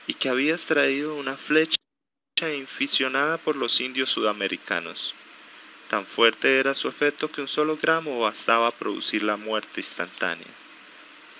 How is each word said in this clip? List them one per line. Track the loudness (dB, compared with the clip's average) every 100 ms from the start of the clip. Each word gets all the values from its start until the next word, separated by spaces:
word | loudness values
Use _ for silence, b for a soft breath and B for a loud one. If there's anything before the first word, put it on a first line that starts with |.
| -10
y |
que | -4 0
había | 2 0
extraído | 0 0 2 2 0 -4
una | -6 -6 -6
flecha | 2 4 4 0 _ _ _ _ _ -4 -2 -4
inficionada | -8 -4 0 2 2 2 2 0
por | -2
los | 0 0 0
indios | 0 -2 0
sudamericanos. | 2 0 0 -2 -2 -2 -4 -4 -6 -8 -8 -16 -20 -20 -20 -20 -20 -4
Tan | -4
fuerte | -2 4 4 4 4 4
era | 2
su | 0 -4
efecto | 0 0 0 -4
que | -4
un | -4
solo | 0 0 0
gramo | 0 0 0 0
bastaba | 0 0 2 4 4
a |
producir | 0 -4 -4 -2 0
la | 0 -2
muerte | -2 -4 -4 -6
instantánea. | -6 -6 -8 -2 -2 -2 -10 -20 -20 -20 -20 -20 -20 -20 -20